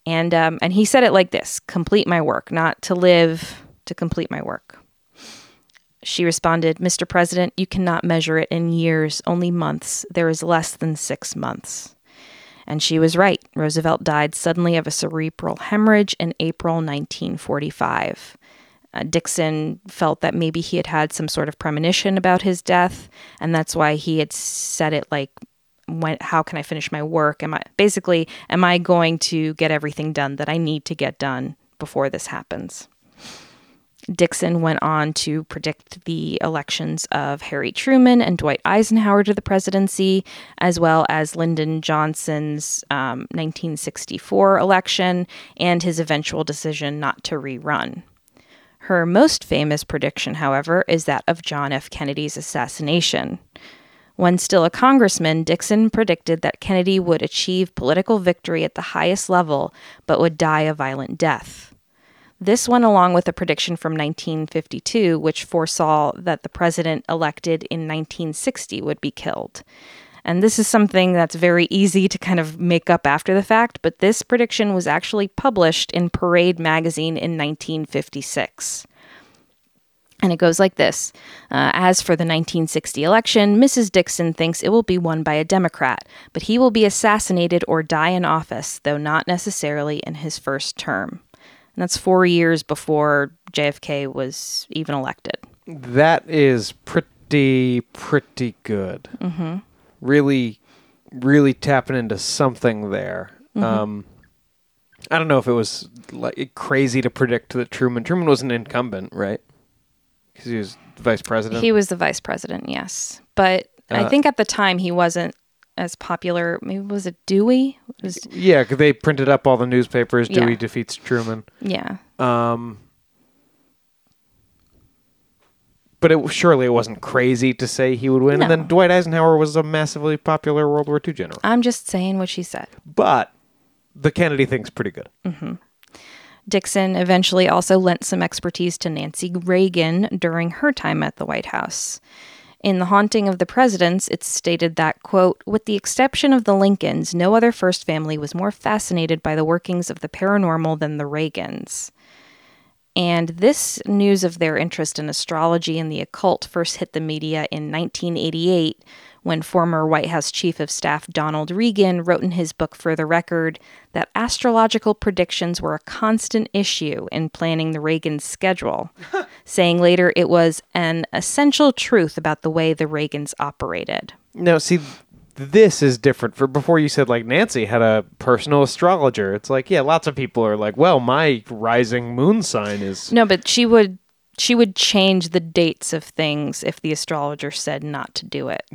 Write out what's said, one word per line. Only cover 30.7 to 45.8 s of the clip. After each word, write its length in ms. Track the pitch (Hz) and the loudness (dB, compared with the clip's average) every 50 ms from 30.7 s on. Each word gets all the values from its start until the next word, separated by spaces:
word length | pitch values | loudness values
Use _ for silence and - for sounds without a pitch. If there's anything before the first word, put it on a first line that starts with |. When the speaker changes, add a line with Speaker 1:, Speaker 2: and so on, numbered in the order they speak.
| 156 151 - | -4 -4 -6
Speaker 1:
to 100 | - 165 | -8 -8
get 240 | 151 135 135 - - | -6 -6 -6 -6 -4
done 360 | 139 139 131 123 127 143 151 _ _ _ _ - | -6 -4 -4 -4 -6 -8 -10 _ _ _ _ -14
before 320 | 151 - - 147 139 139 | -12 -8 -4 -4 -4 -2
this 180 | - - - - | -4 -8 -10 -10
happens?" 600 | - - - - - - - - - - - _ _ _ _ _ _ - - - - - - - - _ _ _ _ _ _ _ _ _ - - | -12 -12 -10 -10 -10 -10 -10 -12 -14 -16 -20 _ _ _ _ _ _ -20 -20 -20 -20 -20 -20 -20 -20 _ _ _ _ _ _ _ _ _ -12 -8
Dixon 500 | 180 - - - - - 190 175 170 170 | -2 0 0 0 0 -2 -2 -2 0 0
went 220 | 165 160 160 - - | 0 0 0 0 0
on 300 | 151 156 151 151 151 156 | 0 0 0 -2 -2 -2
to 300 | - - 160 151 160 156 | -4 -4 -4 -4 -6 -6
predict 600 | - - 160 - 160 151 _ _ - - 180 - | -8 -10 -8 -8 -8 -8 _ _ -20 -20 -14 -10
the 320 | - 165 160 156 156 - - | -8 -6 -6 -6 -6 -4 -4
elections 640 | - 160 160 151 143 - - - 160 156 156 160 - - | -4 -4 -4 -4 -6 -6 -6 -6 -4 -4 -6 -6 -6 -4
of 300 | - 143 143 143 143 147 | -4 -2 -2 -4 -6 -6
Harry 300 | - - - 139 135 - | -8 -8 -6 -6 -6 -6
Truman 500 | - - - 262 269 262 254 247 247 240 | -6 -4 0 4 6 6 8 8 6 6
and 160 | 226 - 180 165 | 4 2 0 0
Dwight 240 | - 151 139 - - | 0 -2 -2 0 0
Eisenhower 600 | - 185 214 220 - 220 220 214 208 202 202 202 | 2 2 2 2 4 2 2 4 4 4 4 4
to 100 | 202 208 | 2 0
the 80 | 202 | -2
presidency, 840 | - - 196 190 - - 190 196 196 190 - - 190 190 190 190 185 - - - - - - - | -2 0 0 0 0 0 0 0 0 0 0 0 2 2 2 2 0 -4 -10 -20 -20 -16 -6 -2
as 200 | - 180 175 170 | 0 0 2 2
well 280 | 170 165 160 160 156 - | 4 4 4 4 4 2
as 260 | 151 156 156 151 - | 2 0 -2 -2 -2
Lyndon 460 | 170 165 165 165 156 156 156 160 160 | -2 -2 -2 0 -2 -2 -2 -2 -4
Johnson's, 1040 | 156 - 160 151 151 156 156 - - - 156 151 151 151 147 151 156 - - - - - | -2 -2 0 0 0 -2 -4 -6 -6 -6 -4 -4 -4 -4 -6 -6 -6 -6 -8 -8 -6 -4
um, 360 | 143 139 131 131 120 131 - - | -4 -2 -2 -4 -4 -6 -10 -8
nineteen 460 | - 170 160 156 160 - - 165 156 147 | -6 -6 -6 -6 -6 -6 -8 -8 -8 -8
sixty-four 800 | - - - - - - - 95 - - 196 196 196 196 196 185 | -8 -10 -10 -10 -10 -10 -10 -12 -6 -2 2 4 4 4 4 4
election 680 | - 190 196 185 185 - - - 185 180 180 180 175 - - - - - - - | 4 4 2 2 0 0 -2 0 0 0 0 0 -2 -6 -8 -16 -20 -16 -8 -4
and 240 | - 180 175 170 | 0 0 0 0